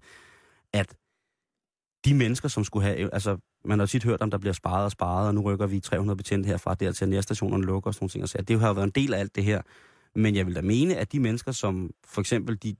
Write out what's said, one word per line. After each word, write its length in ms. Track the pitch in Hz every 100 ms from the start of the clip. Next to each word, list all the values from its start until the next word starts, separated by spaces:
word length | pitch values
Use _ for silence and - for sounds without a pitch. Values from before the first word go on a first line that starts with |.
| - - - - _ _ _
at 220 | 104 92 - _ _ _ _ _ _ _ _ _ _
de 80 | 135
mennesker, 360 | 143 117 127 -
som 140 | -
skulle 220 | 101 107
have... 280 | 101 80 98
Altså, 240 | 101 101 95 - _
man 140 | - 104
har 40 |
jo 40 | 101
tit 160 | 127
hørt 180 | 113 110
om, 100 | 107
der 60 | 98
bliver 160 | 98
sparet 320 | 90 87 92
og 60 | 101
sparet, 360 | - 87 90 104
og 80 |
nu 60 | 104
rykker 260 | 101 98 101
vi 120 | 98
tre 200 | - 104
hundrede 180 | 101 95
betjente 300 | - 101 98
herfra, 260 | 90 -
der 160 | 92 92
til 180 | 87 95
nærstationerne 560 | 98 95 104 98 98
lukker 220 | 95 95 98
og 40 |
sådan 80 | 101
nogle 60 | 95
ting. 120 | 98
Og 60 | 95
så, 80 | -
det 180 | - 113
har 80 | 110
jo 60 |
været 120 | 98
en 60 | 101
del 220 | 135 139
af 60 | 98
alt 160 | 101
det 80 | -
her. 180 | 101 101 - - - _ _ 107
Men 180 | 107
jeg 100 | 101
vil 100 | 92
da 60 | 85
mene, 340 | 90 117 175
at 160 | 180 107
de 80 | 147
mennesker, 320 | 117 117 -
som 400 | 123 104 92 90 -
for 160 | - -
eksempel 360 | 101 117 - 107
de, 120 | 110